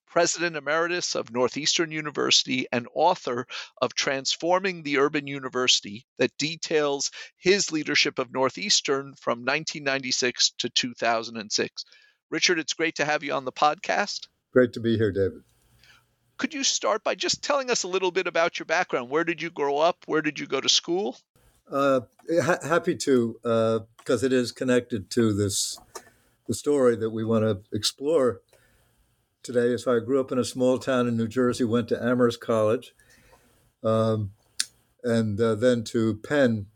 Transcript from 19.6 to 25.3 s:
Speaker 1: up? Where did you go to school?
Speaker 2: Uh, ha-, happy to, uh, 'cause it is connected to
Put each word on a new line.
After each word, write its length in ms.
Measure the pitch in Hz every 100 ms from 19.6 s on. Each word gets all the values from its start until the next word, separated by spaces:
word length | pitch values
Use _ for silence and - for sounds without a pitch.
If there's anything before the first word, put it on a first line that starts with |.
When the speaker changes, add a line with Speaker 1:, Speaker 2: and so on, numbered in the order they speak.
| 143 143
Speaker 1:
up? 200 | 165 - -
Where 160 | 156
did 160 | 151 147
you 80 | 143
go 160 | 139
to 60 | 127
school? 480 | - - 175 220 262 _ _ _ _ _
Speaker 2:
Uh, 320 | 143 139 131 113 _ - 170
ha-, 180 | 143 175 135
happy 300 | 170 170 127
to, 420 | - 127 117 113
uh, 360 | 120 113 113 113 104 _ -
'cause 160 | 123
it 100 | 131
is 180 | 131 120
connected 600 | - 131 123 120 110 90
to 240 | - 113